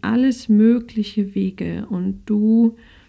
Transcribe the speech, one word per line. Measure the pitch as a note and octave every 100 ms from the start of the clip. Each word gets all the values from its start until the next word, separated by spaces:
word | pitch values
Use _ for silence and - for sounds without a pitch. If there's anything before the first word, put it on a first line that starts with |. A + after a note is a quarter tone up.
alles | G#3+ A#3+ C4 A#3 -
mögliche | G#3 A3+ A#3+ A#3+ A3 G#3 G#3+ G3+ G3
Wege | F#3+ F#3+ F3 E3+ G#3+
und | F3+ F#3 G3 -
du | G#3 G#3+ A3+ A3+ A#3 - -